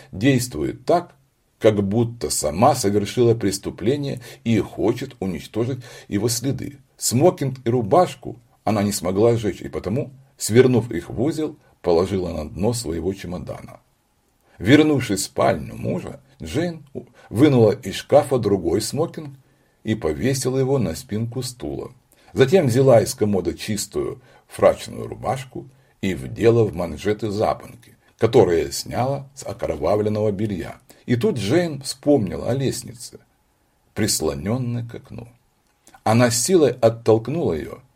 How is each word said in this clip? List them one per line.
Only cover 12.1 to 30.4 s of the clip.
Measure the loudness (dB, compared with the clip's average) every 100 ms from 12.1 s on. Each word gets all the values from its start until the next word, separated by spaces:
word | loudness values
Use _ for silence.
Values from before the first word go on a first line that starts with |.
| -2 -4
на | -6 -8
дно | -4 -2
своего | -2 -4 -4 -4
чемодана. | -6 -8 -10 -10 -14 -16 -20 _ _ _ _ _ _ _ -4
Вернувшись | 2 4 4 0 -2 -4
в |
спальню | -4 -2 0 0 -6 -8
мужа, | -6 -6 -8 -14 _ -16
Джейн | -8 -4 -4 -6 -14
у-, | -16 -16 _ -6
вынула | 4 4 6 4
из | 2 -4
шкафа | -10 2 2 4 0
другой | 2 0 0 -2
смокинг | -2 -4 -4 -6 -16 -18 _ _ _ _
и | -6
повесила | -2 -2 -2 -2 -2 -2 -2
его | 0 0
на | -2
спинку | -6 -8 -6 -6 -6
стула. | -10 -10 -10 -10 -12 _ _ _ _
Затем | 2 4 4 4
взяла | 4 6 6
из | 4
комода | 0 0 0 -2
чистую | -6 -6 -6 -6 -6 -6 -8 -16 _ _
фрачную | 2 2 2 -6 -12 -12
рубашку | -8 -6 -6 -8 -14 -16 _ _ _
и | -4
вдела | -4 -6 0 4 4
в | 2
манжеты | 0 -6 -4 -4 -2 -4
запонки, | -2 -2 -2 -8 -20 -20 _ _ -2
которые | 4 6 6 4 0
сняла | -6 -6 -4 -2 -4 -10
с | -16
окровавленного | -14 -6 -6 -2 0 2 0 0 -2
белья. | -2